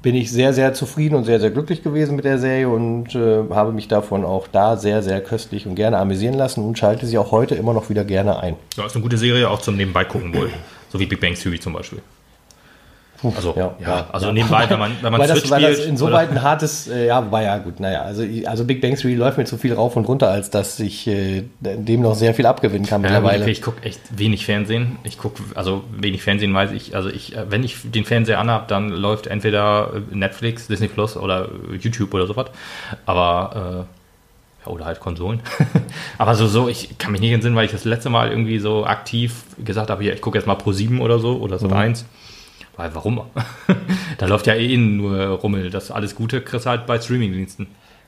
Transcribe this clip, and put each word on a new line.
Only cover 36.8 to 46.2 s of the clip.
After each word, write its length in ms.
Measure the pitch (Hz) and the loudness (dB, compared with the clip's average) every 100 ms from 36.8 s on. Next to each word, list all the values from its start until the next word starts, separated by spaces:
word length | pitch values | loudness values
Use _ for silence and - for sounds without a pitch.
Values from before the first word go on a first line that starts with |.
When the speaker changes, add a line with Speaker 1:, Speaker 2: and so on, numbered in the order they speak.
| - - | -10 -8
Speaker 2:
kann 120 | - | -4
mich 100 | 101 | 0
nicht 120 | 113 | 2
entsinnen, 240 | 117 117 113 | 2 4 4
weil 80 | 107 | 2
ich 60 | |
das 120 | 107 | 0
letzte 260 | 113 117 135 | -2 -2 0
Mal 200 | 117 113 | 2 2
irgendwie 300 | 110 110 110 | 0 0 0
so 260 | 104 107 - | 0 0 0
aktiv 560 | 107 - 117 117 117 - - | -2 -2 -2 -2 -4 -16 -14
gesagt 260 | 117 98 107 | -6 -4 -2
habe, 140 | 98 | -2
hier, 100 | 104 | -2
ich 60 | 92 | -2
guck 160 | - 104 | -2 -2
jetzt 100 | 104 | 0
mal 80 | |
Pro 160 | 98 - | 0 0
sieben 300 | 98 113 123 | 0 2 2
oder 180 | 120 117 | 2 2
so, 200 | 113 123 | 2 -2
oder 200 | 110 92 | -2 -2
Sat 140 | 98 | 0
eins. 300 | 98 110 117 | 2 2 0
Speaker 1:
Mhm. 40 | - - - - - - - - | -6 -20 -20 -20 -20 -20 -20 -12
Speaker 2:
Weil 180 | 85 | -10
warum? 280 | 78 107 117 - - 120 - - | -6 -4 -6 -6 -8 -8 -8 -2
<laughs> 520 | 190 - 185 185 156 | -2 0 -6 -6 -4
Da 80 | 92 | 2
läuft 200 | 104 - | 2 4
ja 80 | |
eh 220 | 110 117 127 | 2 2 4
nur 400 | 113 104 101 98 98 95 | 4 2 0 0 0 0
Rummel. 300 | 107 101 90 | 0 -2 -2
Das 200 | 95 - | -6 -6
alles 240 | 107 101 | -6 -6
Gute 260 | - | -4